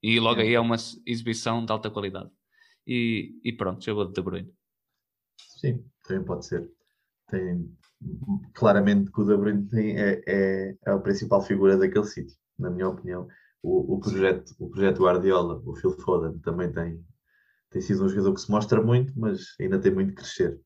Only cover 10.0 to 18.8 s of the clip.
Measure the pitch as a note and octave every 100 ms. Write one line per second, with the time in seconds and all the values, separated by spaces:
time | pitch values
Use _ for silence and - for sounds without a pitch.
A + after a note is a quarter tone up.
10 | G2+ F#2+ - G2 G2 F#2+ F#2+ G2 - G2
11 | G2 G2 G2+ G2+ G2 G2 G2 F#2+ F#2+ G#2
12 | G#2 - C#2+ - _ _ F2+ F2+ F#2 F#2
13 | - F2+ - - _ _ - - - -
14 | G#2 F#2+ F#2+ F#2 - - F2 F#2+ G2 F2+
15 | F#2 F2+ F#2+ F#2 F2 D#2+ - D#2+ F#2 -
16 | - F2+ D#2+ D#2+ E2+ E2+ F2 E2+ E2+ E2
17 | E2+ _ _ _ _ _ _ - - G2
18 | F#2+ G2 G2 F#2+ - G#2 G#2+ A2+